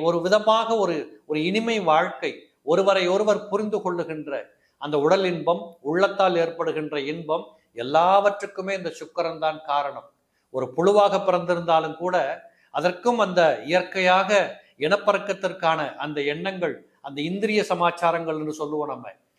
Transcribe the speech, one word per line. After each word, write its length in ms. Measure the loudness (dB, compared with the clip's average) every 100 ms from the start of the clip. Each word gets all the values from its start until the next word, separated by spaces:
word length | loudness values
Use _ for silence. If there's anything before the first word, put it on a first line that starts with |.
ஒரு 180 | 0 0
விதமாக 500 | 2 2 4 2 2
ஒரு, 220 | 0 0 -2 -6 -12
ஒரு 160 | -6 -2
இனிமை 380 | 0 0 0 0
வாழ்க்கை, 500 | 4 2 2 -4 -8 -8 -18 _
ஒருவரை 420 | 0 2 4 2 2
ஒருவர் 400 | 0 2 0 -2
புரிந்து 320 | -4 -2 -4
கொள்ளுகின்ற 640 | -4 -4 -6 -8 -8 -8 -10 _ _ -12
அந்த 140 | -2 2
உடல் 260 | 4 4
இன்பம், 380 | 2 -2 0 -2 -4 -10
உள்ளத்தால் 540 | -4 2 2 2 2 2
ஏற்படுகின்ற 600 | -2 -2 -4 -4 -4 -6
இன்பம், 440 | -6 -6 -4 -4 -6 _ _ -10
எல்லாவற்றுக்குமே 960 | 0 2 4 4 4 0 -8 -8 -6
இந்த 180 | -6 -6
சுக்கிரன் 520 | -10 -10 -4 -4 -2
தான் 160 | -4 -4
காரணம். 440 | -4 -2 -2 -8 -18 _ _ _ _
ஒரு 120 | -6 -4
புழுவாக 480 | 0 4 6 4 4
பிறந்திருந்தாலும் 800 | 0 0 0 -2 2 2 2 -4
கூட 180 | -2 0 0 -6 -12 _ _
அதற்கும் 460 | -2 -2 0 0 2
அந்த 220 | 2 4 4 2
இயற்கையாக 680 | 0 0 0 0 4 4 4 2 2 -6 _ -4
இனப்பெருக்கத்திற்கான 1000 | 0 2 2 0 0 -4 -4 -2 0 0 -2 -6
அந்த 220 | -8 -4
எண்ணங்கள், 500 | -4 -4 -6 -4 -4 -6 -14 _
அந்த 180 | -14 -8
இந்திரிய 400 | -6 -4 0 0
சமாச்சாரங்கள்னு 920 | 0 2 0 2 0 0 -2 -4 -6
சொல்லுவோம் 380 | -6 -6 -4 -6
நம்ம, 220 | -8 -14 -20 _